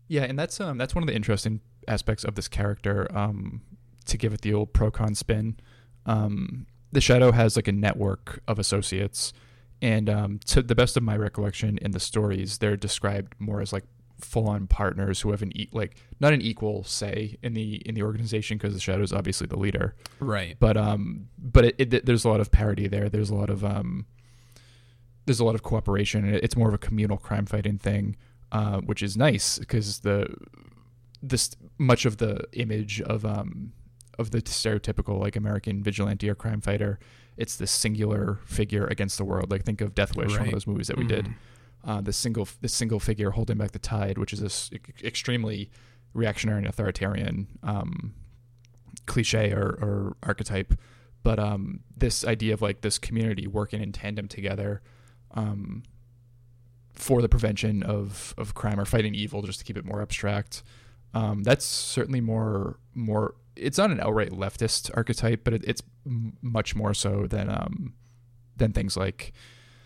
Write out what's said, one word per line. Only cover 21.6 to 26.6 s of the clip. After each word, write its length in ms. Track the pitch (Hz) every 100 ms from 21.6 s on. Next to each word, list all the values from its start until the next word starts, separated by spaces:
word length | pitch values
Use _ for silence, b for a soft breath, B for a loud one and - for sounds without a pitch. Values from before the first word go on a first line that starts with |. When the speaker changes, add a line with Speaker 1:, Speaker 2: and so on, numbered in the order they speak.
| 120
Speaker 1:
it, 100 | - 123
it, 120 | 123 127
there's 180 | 117 113
a 40 |
lot 100 | 107
of 100 | 101
parity 360 | - 107 101 101
there. 220 | 101 104
There's 220 | 107 104
a 40 | 104
lot 140 | 101
of, 140 | 101
um, 420 | 101 101 - - 107 - b b b b b b b b b - -
there's 140 | 117
a 60 | 117
lot 100 | 110
of 80 |
cooperation, 600 | - 110 101 98 101 107 101
and 100 | 104
it's 200 | 117
more 120 | 120